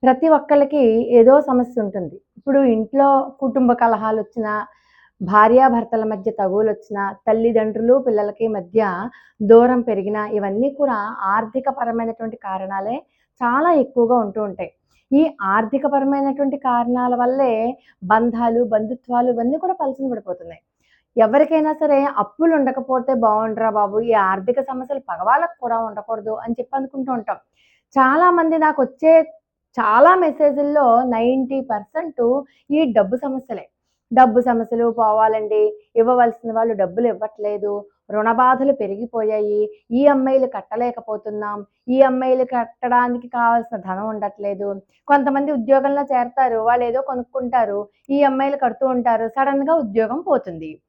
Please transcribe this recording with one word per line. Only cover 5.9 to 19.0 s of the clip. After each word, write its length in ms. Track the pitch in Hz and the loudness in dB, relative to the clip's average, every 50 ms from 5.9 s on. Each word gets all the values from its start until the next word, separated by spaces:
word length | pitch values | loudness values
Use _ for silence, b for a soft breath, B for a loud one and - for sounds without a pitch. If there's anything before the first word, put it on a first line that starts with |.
| - 220 220 | -4 -4 -4
మధ్య 260 | 220 214 196 190 - | -4 -6 -6 -6 -8
తగువులు 400 | 220 - 202 190 185 208 220 220 | -4 -2 -2 -2 0 0 0 0
వచ్చినా, 460 | 208 208 - _ 214 196 196 196 202 - _ | -2 -4 -8 _ -8 -6 -6 -6 -8 -6 _
తల్లిదండ్రులు 680 | - 220 226 226 233 226 226 214 214 208 214 220 233 247 269 | -2 0 2 2 2 2 2 0 0 -4 -4 2 2 2 4
పిల్లలకి 500 | 262 262 226 208 208 208 202 _ 226 226 | 2 0 0 0 -2 -2 -4 _ -4 -4
మధ్య 600 | 220 202 185 175 180 220 220 196 180 175 202 240 b b b b b _ 214 | -4 -6 -8 -2 0 0 0 0 -2 -6 -8 -10 b b b b b _ 4
దూరం 380 | 196 226 226 240 247 254 247 | 6 8 8 8 6 2 0
పెరిగినా, 460 | 233 240 220 196 185 202 208 214 208 | 0 -2 -2 -2 -2 -4 -4 -4 -4
ఇవన్నీ 440 | 208 226 208 202 196 196 208 247 285 | -4 -4 -4 -4 -2 -2 -2 -2 -4
కూడా 460 | 277 277 285 269 240 214 202 214 226 - | -2 -2 -2 -2 -2 -2 -4 -6 -8 -6
ఆర్థిక 480 | 196 190 196 214 226 220 - 262 254 277 | -4 -2 -2 -2 -2 -2 -6 -6 -4 -4
పరమైనటువంటి 680 | 269 277 254 233 226 226 226 226 226 _ 233 226 214 | -4 -4 -6 -4 -4 -4 -4 -6 -8 _ -10 -12 -12
కారణాలే 600 | - - 202 190 190 190 190 196 196 190 208 240 294 - _ _ _ _ _ _ _ | -12 -12 -10 -8 -8 -8 -8 -8 -8 -6 -6 -8 -8 -10 _ _ _ _ _ _ _
చాలా 320 | 247 240 240 262 311 349 349 | -2 0 0 2 2 2 2
ఎక్కువగా 440 | 302 247 - - 247 233 226 247 | 2 2 0 0 0 2 2 2
ఉంటూ 260 | 247 226 208 190 220 214 | 2 0 -2 -4 -6 -6
ఉంటాయి. 300 | 202 185 - - - _ _ _ _ _ _ _ _ 262 | -6 -6 -10 -12 -12 _ _ _ _ _ _ _ _ 2
ఈ 240 | 277 311 320 311 _ 202 | 2 2 2 0 _ -4
ఆర్థిక 440 | 190 196 214 226 214 269 277 285 | 0 0 0 0 0 -2 -2 -2
పరమైనటువంటి 680 | 285 269 277 269 269 277 277 277 277 269 277 285 277 262 | 0 0 0 0 0 0 0 0 -2 -2 -2 -2 -2 -2
కారణాల 580 | 277 - 262 247 240 240 240 247 247 247 247 247 | -4 -2 -2 0 0 0 0 -2 -2 0 -2 0
వల్లే 640 | 247 247 247 254 269 277 254 226 220 226 233 262 b b b b b - | 0 0 -2 0 0 0 0 0 0 -2 -4 -6 b b b b b -2
బంధాలు, 580 | 180 214 220 233 240 226 226 240 233 233 233 247 | 0 0 2 2 0 -2 0 -2 0 0 0 0
బంధుత్వాలు 680 | 220 220 214 214 220 254 247 | 0 0 -2 -2 -2 -8 -12